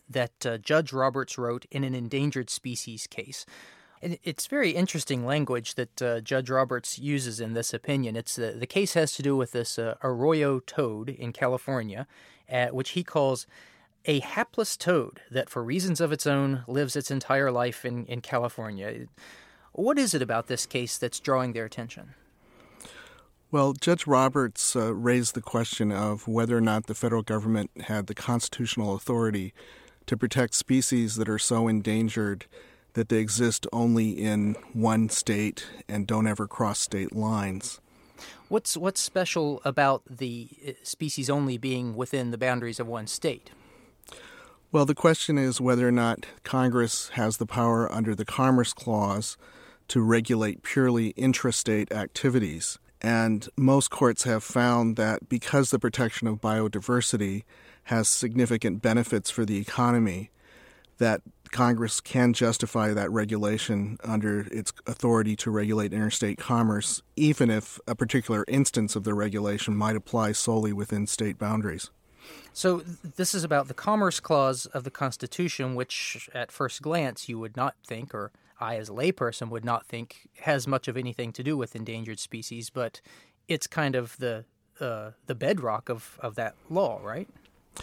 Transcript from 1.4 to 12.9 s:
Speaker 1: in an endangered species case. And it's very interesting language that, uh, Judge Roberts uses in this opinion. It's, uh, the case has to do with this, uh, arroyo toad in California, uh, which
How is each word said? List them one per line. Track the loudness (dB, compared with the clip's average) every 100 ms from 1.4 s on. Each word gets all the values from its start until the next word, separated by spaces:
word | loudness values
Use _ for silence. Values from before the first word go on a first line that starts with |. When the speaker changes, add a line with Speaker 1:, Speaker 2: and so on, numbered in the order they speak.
| -4 -4 -6
Speaker 1:
in | -4
an | -4 -4
endangered | -2 0 0 -2 -4
species | -6 -8 -8 -8 -10 -12
case. | -12 -12 -12 -16 -20 -20 -20 _ _
And | -8 -6
it's | -6 -6 -4
very | 0 2
interesting | 2 0 -2 -4 -4 0
language | 0 0 -2 -4 -6
that, | -6 -4
uh, | -2 -2
Judge | -2 -2 0
Roberts | 2 2 0 -6 -6
uses | -2 -2 -2 -6
in | -4 -4
this | -4
opinion. | -4 -2 -2 0 -4
It's, | -6 -4
uh, | -4 -4
the | -4
case | 0 2 2
has | 2
to | 2
do | 2 2
with | 2
this, | -2 -4 -2
uh, | -4 -2
arroyo | -2 2 4 4 4 0
toad | -2 -2 -2 -2 -8
in | -8 -8
California, | -2 0 0 -2 -4 -4 -8 -12 -16 -20 -20 -4
uh, | 0 0
which | 0 -4